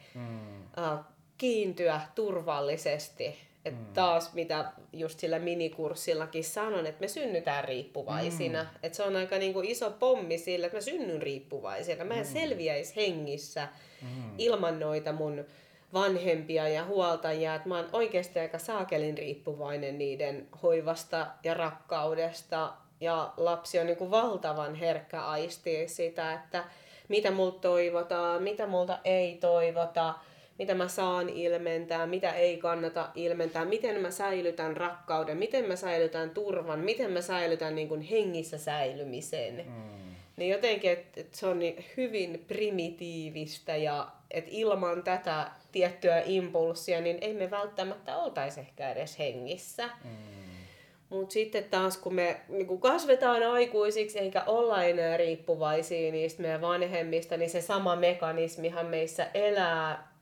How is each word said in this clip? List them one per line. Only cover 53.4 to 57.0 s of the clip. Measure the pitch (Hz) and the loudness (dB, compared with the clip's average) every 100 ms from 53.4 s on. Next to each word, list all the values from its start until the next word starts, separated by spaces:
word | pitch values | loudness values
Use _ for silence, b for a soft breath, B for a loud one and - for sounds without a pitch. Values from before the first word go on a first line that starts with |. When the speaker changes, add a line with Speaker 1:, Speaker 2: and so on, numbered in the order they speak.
Speaker 2:
aikuisiksi | 233 240 240 214 208 214 214 202 | 6 6 4 4 2 2 0 -2
eikä | 190 190 - | 0 2 4
olla | 226 233 196 | 4 4 6
enää | 175 175 165 170 | 4 4 4 4
riippuvaisia | 165 160 - 156 156 156 160 170 160 | 2 2 0 2 2 2 2 0 0
niistä | 160 160 160 | 0 -2 -2
meidän | 160 156 | -2 0
vanhemmista, | 170 175 180 175 | 2 2 2 0